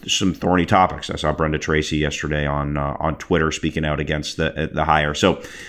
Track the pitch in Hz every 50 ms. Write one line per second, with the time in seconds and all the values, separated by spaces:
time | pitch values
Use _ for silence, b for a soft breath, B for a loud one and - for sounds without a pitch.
0 | - - - - 101 92 82 - - 90 90 90 85 - 107 92 92 - - -
1 | - - - 82 - 76 76 - 80 78 78 76 - - 78 78 76 - 78 76
2 | 76 76 76 - - 73 76 73 73 71 71 71 71 73 73 71 71 71 69 -
3 | 78 80 76 - - - 90 82 80 78 - - - 80 - 80 78 76 76 73
4 | 76 73 78 76 73 - - - 80 76 - 73 78 76 - 76 76 78 78 76
5 | 76 76 73 - - 87 80 B B B B B B